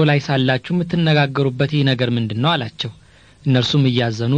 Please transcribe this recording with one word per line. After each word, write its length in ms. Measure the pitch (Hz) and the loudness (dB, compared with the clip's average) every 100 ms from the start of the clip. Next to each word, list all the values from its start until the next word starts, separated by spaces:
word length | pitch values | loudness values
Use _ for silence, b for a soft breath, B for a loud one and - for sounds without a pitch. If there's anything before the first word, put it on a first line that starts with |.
ላይ 160 | 151 143 | 4 2
ሳላችሁ 520 | 143 135 131 127 - | 0 0 0 -2 -2
የምትነጋገሩበት 1000 | 175 170 170 160 151 139 135 135 127 139 | -4 -2 0 2 2 0 0 -2 0 -2
ይህ 120 | 147 135 | 0 0
ነገር 240 | 123 120 | 0 0
ምንድን 280 | 120 110 107 | 0 -2 -2
ነው?» 120 | 143 | 0
አላቸው። 400 | 160 110 - 117 - b b b b | -2 -4 -10 -12 -12 b b b b
እነርሱም 420 | 151 127 120 147 135 | 0 2 2 2 2
እያዘኑ 480 | 123 120 110 117 | 2 -2 -2 0